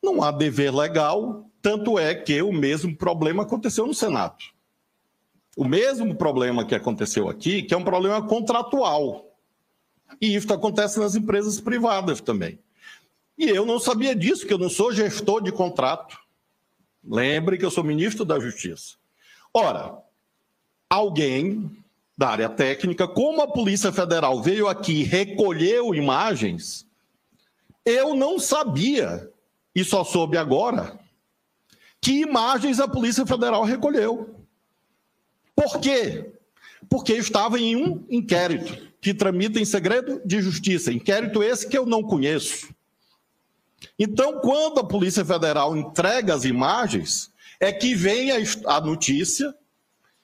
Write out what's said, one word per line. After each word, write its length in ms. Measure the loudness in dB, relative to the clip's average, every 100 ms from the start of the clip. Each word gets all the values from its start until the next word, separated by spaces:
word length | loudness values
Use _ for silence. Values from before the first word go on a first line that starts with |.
Não 200 | 0 2
há 80 | 0
dever 440 | 2 0 2 2
legal, 720 | 2 0 2 0 0 -4 -8 -14 _
tanto 380 | -2 0 0 2
é 160 | 2
que 260 | -2 0 0
o 100 | 2
mesmo 420 | 0 0 0 -4
problema 480 | -2 -2 0 0 0
aconteceu 440 | -2 -2 -2 -2 -2
no 80 |
Senado. 420 | -2 -2 0 -2 -6 -20 _ _ _ _ _ _ _ _ _ _ -4
O 80 |
mesmo 500 | 0 2 2 0 -2
problema 500 | 0 0 2 0 0
que 100 | 0
aconteceu 540 | -2 -2 -4 -2 -2 -2
aqui, 340 | -2 -2 -2
que 120 | 0
é 20 | -2
um 80 |
problema 420 | 2 2 2 0 0
contratual. 1040 | -2 2 -2 0 0 2 2 0 -4 -16 _ _ _ _ _ _ _ _ -4
E 140 | 0
isso 180 | 0 0
acontece 480 | 0 0 0 0 0
nas 140 | 0
empresas 460 | 0 0 0 0 -4
privadas 600 | -2 0 2 0 -2 -4
também. 380 | -2 -2 -2 -10 _ _ -20 -20 _ _ _ -2
E 60 |
eu 220 | 2 2 2
não 120 | 0
sabia 360 | 0 0 0
disso, 320 | 0 0 0 0
que 60 |
eu 60 | -2
não 120 | 0
sou 220 | 0 0
gestor 500 | 2 0 2 2 2
de 80 | 0
contrato. 680 | -2 -2 2 0 0 -8 -20 _ _ _ _ _ _ _ _
Lembre 560 | -4 0 2 2 0 0
que 60 |
eu 60 | 0
sou 120 | 0
ministro 420 | 0 0 0 -2
da 140 | -2 -2
Justiça. 580 | -2 -8 -10 -10 -16 -20 _ _ _ -20 _
Ora, 440 | 2 2 0 -8 -14 _ _ _ _ _ _ _ _ _
alguém 840 | 0 2 0 0 0 -2 -4 -8 -12 -20 _ _ -2
da 120 | 0
área 200 | 2 -2
técnica, 600 | 0 0 0 -2 0 -2
como 340 | 2 0 2
a 60 | 0
Polícia 440 | 0 0 0 0
Federal 480 | 0 0 2 2 2
veio 260 | 0 2 0
aqui 320 | 0 -2 0
e 40 |
recolheu 880 | 2 0 0 0 0 2 0 2 0
imagens, 920 | 0 0 2 0 0 -2 -4 -10 -14 -16 _ _ _ _ _ _ _ _ _
eu 300 | 0 2 2
não 240 | 2 0 0
sabia, 920 | 0 0 0 0 0 0 -2 -4 -12 _ _ _ _
e 100 | -4
só 180 | 0 0
soube 340 | 2 0 2 0
agora, 600 | 2 2 2 -2 -6 -12 _ _ _ _ _ _ _ _ _ _
que 200 | 0 2
imagens 600 | 2 2 2 2 0 0
a 80 | 0
Polícia 380 | 0 0 0 0
Federal 380 | 0 0 2
recolheu. 720 | 0 0 0 2 0 -2 -8 -16 -20 _ _ _ _ _ _ _ _ _ _
Por 240 | 0 0 0
quê? 540 | 0 0 0 -6 -12 -18 _ _ -20 -20 -2
Porque 240 | -2 2
estava 460 | 0 2 0 2 2
em 180 | 2 0
um 280 | 0 -4 -2
inquérito 760 | -2 2 2 2 -2 -4 -12 -16 _
que 140 | -4
tramita 460 | 0 0 2 0 0
em 40 |
segredo 560 | 0 0 2 0 -2 -6
de 160 | -2 0
justiça, 520 | 0 -2 0 0 0
inquérito 500 | -2 0 0 0 0
esse 260 | 0 0 -2
que 80 | -2
eu 100 | 2
não 160 | 0
conheço. 720 | 0 0 2 0 -4 -8 -12 -20 _ _ _ _ _ _ _ _ _ _ -20 _
Então, 420 | -2 2 0 2
quando 400 | 0 2 2 0
a 40 |
Polícia 400 | 0 0 0 0
Federal 520 | 0 2 2 2 2 0
entrega 580 | -4 0 0 2 0
as 100 | 0
imagens, 880 | 0 0 2 0 0 -2 -2 -6 -6 _ -20 -2
é 120 | -2
que 220 | 0 0
vem 360 | 2 2 2 2
a 80 | 0
his-, 200 | 0 -4 0
a 140 | 0
notícia 720 | 2 -2 0 0 0 -2 -4 -8 _ _ _ _ _ _